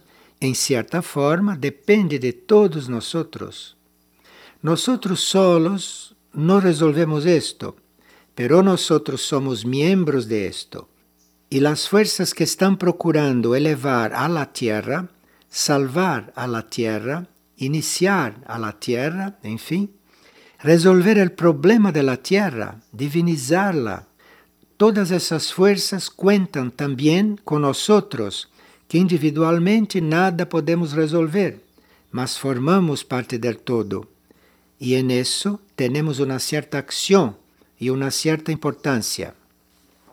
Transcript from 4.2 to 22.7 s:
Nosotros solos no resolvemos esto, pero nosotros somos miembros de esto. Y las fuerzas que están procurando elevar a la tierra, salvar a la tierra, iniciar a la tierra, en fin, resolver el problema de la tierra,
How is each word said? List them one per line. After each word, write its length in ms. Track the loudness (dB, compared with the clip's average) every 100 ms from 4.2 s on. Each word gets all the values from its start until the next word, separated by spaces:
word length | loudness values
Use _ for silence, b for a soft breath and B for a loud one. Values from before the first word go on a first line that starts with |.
| b b b b
Nosotros 580 | -2 0 0 -2 -2 -2
solos 960 | 0 4 4 4 2 -2 -8 -14 -20 _ _
no 260 | -2 4 4
resolvemos 640 | 4 4 2 2 0 0 2
esto, 500 | 2 0 -10 -14 -14 _ _ b b b
pero 300 | -6 2 4
nosotros 580 | 4 2 2 0 0 -8
somos 440 | -4 -4 -4 -4 -4
miembros 640 | 0 2 2 0 -2 -2
de 200 | -4 -4
esto. 420 | -8 -14 -18 -20 _ _ _ _ _ _
Y 100 | 0
las 280 | 2 0 2
fuerzas 460 | 2 2 0 -4
que 100 | -2
están 340 | -4 2 0 2
procurando 760 | 0 0 0 2 2 2 2 2
elevar 580 | 0 0 0 0 -2
a 140 | -2 -2
la 220 | -2 -6
tierra, 580 | -4 -4 -2 -4 -6 -8 _ b b b
salvar 840 | -6 0 0 0 0 -2 -2 -6 -10
a 120 | -6
la 200 | -6 -8
tierra, 600 | -4 -4 -4 -6 -8 -10 _ _ _
iniciar 840 | -4 -4 -4 -2 0 0 -2 -8 -12
a 100 | -8
la 220 | -8 -8
tierra, 580 | -4 -2 -2 -4 -8 -10
en 160 | -12 -10
fin, 320 | -6 -4 -4 _ b b b b b b
resolver 540 | 4 6 6 6 6 4
el 140 | 2
problema 600 | 4 2 4 4 6 4
de 120 | 2
la 140 | 0 -2
tierra, 640 | 0 0 0 -4 -10